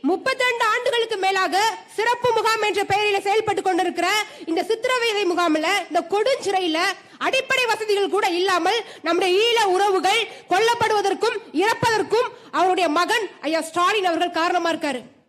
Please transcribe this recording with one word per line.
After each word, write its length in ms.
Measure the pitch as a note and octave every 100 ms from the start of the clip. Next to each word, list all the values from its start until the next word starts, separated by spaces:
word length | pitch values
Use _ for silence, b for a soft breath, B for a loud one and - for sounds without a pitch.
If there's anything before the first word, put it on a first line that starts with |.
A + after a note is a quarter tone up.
| C4+
முப்பத்திரெண்டு 540 | F4+ B4+ B4+ B4 A#4 A4+
ஆண்டுகளுக்கு 440 | A4+ B4 A#4 A4+ G4+ F#4+
மேலாக 280 | F#4+ F#4 F#4 A4 F#4 - -
சிறப்பு 300 | A4+ A#4+ B4 A4+
முகாம் 260 | G#4+ A4 G#4+
என்ற 120 | G4+ G4
பெயரில் 300 | G4+ G#4 G4 G4+
செயல்பட்டு 360 | G#4+ G#4+ G4 F#4+
கொண்டிருக்கிற 400 | F4+ F4+ E4+ F4 G#4+ G#4 B E4
இந்த 100 | E4 F4
சித்திரவதை 520 | A4+ B4+ B4+ A#4 G#4 F#4+
முகாமில், 360 | F4 F4 D#4 D#4 G4 E4
இந்த 100 | E4 E4+
கொடுஞ்சிறையில 680 | G4+ A4 C5+ G4 F#4+ F4+ D#4 F#4+ F#4 B B D4
அடிப்படை 360 | C5 C5 C5 A#4+
வசதிகள் 400 | G#4+ G#4+ G4+ F#4+ F#4+
கூட 100 | G#4 F4
இல்லாமல் 380 | F#4+ F4+ E4+ A4+ G4+ B D#4
நம்முடைய 240 | F4 F#4+ F#4 A#4
ஈழ 140 | A#4 G4+ F#4
உறவுகள் 440 | G4+ F#4 F4 A4+ G#4+ B -
கொல்லப்படுவதற்கும் 840 | F4+ A4+ A#4 A4 G#4+ G4 F#4 A4 A4+ - C#4+
இறப்பதற்கும் 680 | G4+ A#4 A#4+ A4 C#4+ A4 B4 B B D4+
அவருடைய 300 | F#4 F#4 E4+ D#4
மகன் 260 | F4 A#4 G#4 - C#4+
ஐயா 140 | D#4+ D#4+
ஸ்டாலின் 400 | F4 F4+ G#4+ F4+
அவர்கள் 280 | E4 F4 E4+
காரணமா 280 | E4+ F4+ E4+
இருக்காரு. 280 | D#4 D4 B3 - -